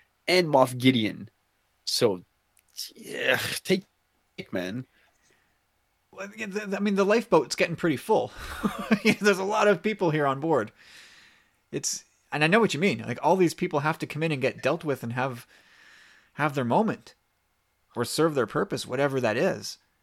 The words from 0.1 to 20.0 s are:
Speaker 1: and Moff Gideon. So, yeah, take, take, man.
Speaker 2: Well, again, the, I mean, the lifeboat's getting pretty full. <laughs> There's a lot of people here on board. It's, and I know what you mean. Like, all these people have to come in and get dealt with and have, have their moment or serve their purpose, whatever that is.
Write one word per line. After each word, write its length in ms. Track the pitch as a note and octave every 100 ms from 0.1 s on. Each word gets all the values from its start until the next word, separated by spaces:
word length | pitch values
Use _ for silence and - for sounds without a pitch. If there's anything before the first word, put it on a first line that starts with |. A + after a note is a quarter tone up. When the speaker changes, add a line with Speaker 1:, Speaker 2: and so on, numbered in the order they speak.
| _ -
Speaker 1:
and 180 | F3+ E3
Moff 320 | C#3 B2 B2
Gideon. 500 | B2+ B2+ G#2 D#2+ G#2 _ _ _ _ _
So, 380 | - - A#2 F2+ - _ _ _ _ - -
yeah, 440 | - G#3+ B2+ C3 C3 - -
take, 220 | - F#3+ - _ _ _ _ -
take, 160 | -
man. 340 | F#2+ F2+ A#2 C3 _ _ _ _ _ _ _ _ _ _ _ _
Speaker 2:
Well, 160 | - G3
again, 180 | G#3+ G#3+
the, 260 | G3 G#3 G3
I 40 |
mean, 140 | G#3
the 100 | G3
lifeboat's 520 | G3 A3+ A3+ E3+ - -
getting 200 | F3 D#3+
pretty 200 | E3+ B2+
full. 340 | - G#3+ A2+ - - - G#3
<laughs> 500 | - - G#3+ A3 -
There's 180 | G#3 F#3+
a 40 |
lot 240 | F#3+ G#3+ G#3
of 160 | G3
people 280 | A3 G#3 F3
here 160 | D3+ C#3+
on 120 | C3+
board. 320 | D#3+ C#3+ G#2+ - - - - - - _ _ _ _
It's, 320 | D3 - - - _ _
and 140 | C#3+
I 20 | D3+
know 140 | G#3+
what 140 | G#3+
you 40 | C#3
mean. 240 | F#3+ C3+
Like, 140 | A2 B2
all 140 | C#3+ F#3+
these 180 | E3+
people 260 | - F3+ D3+
have 180 | D3+ D#3+
to 80 | -
come 160 | D3
in 100 | D#3+
and 100 | C#3+
get 200 | B2+ -
dealt 220 | B2+ D#3+
with 180 | D#3 C3
and 120 | A#2
have, 320 | B2 C3 B2 - _ _ _ - - - _ _
have 200 | - D3
their 100 | C#3
moment 500 | A#2+ D3 A3 C3 - - _ _ _ _ _ _ _ A2+
or 80 |
serve 320 | A#2+ - D#3+ C#3
their 100 | G#2+
purpose, 400 | D3+ G3 B2+ -
whatever 340 | B2+ C#3+ C3+
that 160 | A#2 A2
is. 420 | F3+ A2 G2+ - _ _